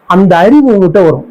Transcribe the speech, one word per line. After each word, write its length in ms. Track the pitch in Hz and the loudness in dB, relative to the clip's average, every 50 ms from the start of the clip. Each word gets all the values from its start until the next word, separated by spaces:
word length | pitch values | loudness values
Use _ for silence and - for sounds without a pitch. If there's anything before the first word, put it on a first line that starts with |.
| _ - | _ -4
அந்த 240 | 180 185 196 185 175 165 170 | -2 0 0 0 0 0 2
அறிவு 240 | 208 277 302 277 262 226 | 2 2 2 2 0 0
உங்ககிட்ட 260 | 202 190 175 151 202 185 160 | 0 0 -2 -2 0 -2 -2
வரும். 200 | 135 131 - - | -2 -4 -8 -16